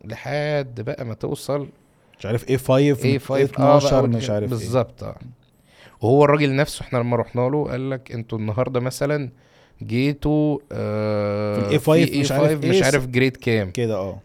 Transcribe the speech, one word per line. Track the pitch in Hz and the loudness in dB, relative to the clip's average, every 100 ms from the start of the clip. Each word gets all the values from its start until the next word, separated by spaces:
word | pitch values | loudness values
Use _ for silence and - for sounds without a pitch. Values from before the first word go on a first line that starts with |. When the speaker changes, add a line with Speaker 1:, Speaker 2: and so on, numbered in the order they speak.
| - | -16
Speaker 1:
لحد | 113 127 143 147 147 131 120 | -14 -8 -6 -2 -4 -4 -8
بقى | 113 147 120 | -8 -8 -8
ما | |
توصل | 110 - 147 - 143 139 - _ _ _ _ | -6 -6 -6 -4 -6 -6 -14 _ _ _ _
Speaker 2:
مش | 98 | -4
عارف | 117 - | -4 0
إيه | 127 | -2
فايف، | - 131 143 131 120 | 2 4 4 2 0
Speaker 1:
إيه | 135 | 0
فايف، | - 135 139 - | 0 0 0 2
آه، | 139 147 | 6 6
Speaker 2:
اتناشر، | 143 135 | 6 4
Speaker 1:
بقى | 123 | 2
Speaker 2:
مش | 117 107 | 0 -2
عارف | 107 | -2
إيه. | 107 | -2
Speaker 1:
بالظبط، | 120 110 127 117 - | -4 -2 -2 -2 -6
آه. | 107 - 123 - _ _ _ _ - - | -14 -14 -18 -20 _ _ _ _ -20 -4
وهو | 107 135 147 | 2 6 6
الراجل | 151 147 135 | 4 2 0
نفسه | 147 - | -2 -4
احنا | - 123 | -6 -4
لما | 120 120 | 0 -2
رحنا | 113 123 | -2 -2
له | 123 147 147 | -2 -2 -4
قال | 123 131 | -4 -6
لك: | 131 123 | -8 -8
"انتوا | 120 113 117 | -12 -8 -6
النهارده | 107 107 127 127 | -4 -2 -2 -2
مثلًا | 127 - 143 147 131 - _ _ _ _ | -4 -2 -2 -2 -4 -10 _ _ _ _
جيتوا، | 107 117 135 143 147 151 151 135 - | -4 0 0 0 0 2 2 0 -6
آه، | 113 107 107 107 104 104 104 104 104 | -6 -4 -2 -2 0 -2 -2 -2 -2
Speaker 2:
في | 101 | 0
الإيه | 147 | 0
فايف | - 156 170 | 4 4 4
Speaker 1:
في | 143 | 2
Speaker 2:
مش | 143 | 0
عارف | 135 | 2
Speaker 1:
إيه | 151 151 | 2 2
فايف، | 139 | 2
مش | 190 | 2
Speaker 2:
إيه، | 131 | 4
Speaker 1:
عارف | 139 127 | 2 0
جريد | 123 131 127 | 0 0 0
كام." | - 113 95 | 0 0 0
Speaker 2:
كده، | 90 117 104 | -2 -2 -2
آه. | 95 92 | -4 -8